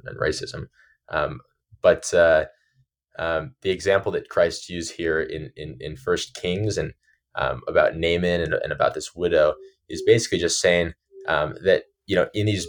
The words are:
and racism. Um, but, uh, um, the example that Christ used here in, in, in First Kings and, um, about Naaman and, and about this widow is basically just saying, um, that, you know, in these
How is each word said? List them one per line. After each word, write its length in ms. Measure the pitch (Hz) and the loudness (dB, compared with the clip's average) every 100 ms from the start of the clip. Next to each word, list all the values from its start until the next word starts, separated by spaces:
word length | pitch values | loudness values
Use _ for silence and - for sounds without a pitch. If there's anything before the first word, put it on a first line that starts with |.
| - | -14
and 140 | - | -6
racism. 460 | 78 - - - - _ _ _ - | -6 -4 -8 -12 -14 _ _ _ -8
Um, 300 | 80 69 - - _ _ _ | -4 -4 -6 -16 _ _ _
but, 320 | 90 82 - | 4 4 2
uh, 320 | 90 82 78 - _ _ _ _ _ _ - | 4 6 4 2 _ _ _ _ _ _ -8
um, 380 | 82 80 73 - | -6 -4 -6 -6
the 80 | 95 | -4
example 420 | 90 95 98 98 | -2 2 2 0
that 160 | 87 - | -4 -2
Christ 400 | 92 85 - - | 2 2 0 -8
used 260 | 87 82 | -8 -8
here 280 | - 82 78 | -4 -2 0
in, 300 | 78 78 78 - | -2 -8 -10 -12
in, 220 | 78 - | -14 -12
in 160 | 76 76 | -12 -8
First 400 | 90 85 - - | -2 -2 -4 -6
Kings 420 | 90 92 107 90 | -4 -2 -2 -2
and, 140 | 78 - _ _ _ - | -4 -8 _ _ _ -6
um, 260 | 65 62 - | -4 -4 -2
about 300 | 80 78 80 | 2 2 2
Naaman 460 | 85 85 90 87 | 0 2 2 0
and, 120 | 80 | 0
and 200 | - 76 | -2 -4
about 200 | 71 - | 0 0
this 220 | 78 - 85 | 0 -8 -4
widow 400 | 87 80 76 - - _ - | 2 4 4 0 -8 _ -12
is 160 | 80 104 | 0 4
basically 320 | 113 - - | 4 2 -2
just 220 | 85 - | 0 2
saying, 340 | 90 87 82 - _ - - | 2 4 2 -4 _ -12 -2
um, 260 | 76 76 - | -2 -2 -2
that, 200 | 92 82 - _ - | 2 2 0 _ -2
you 80 | 92 | 0
know, 120 | - | 0
in 120 | 107 104 | 0 0
these 220 | 95 | -2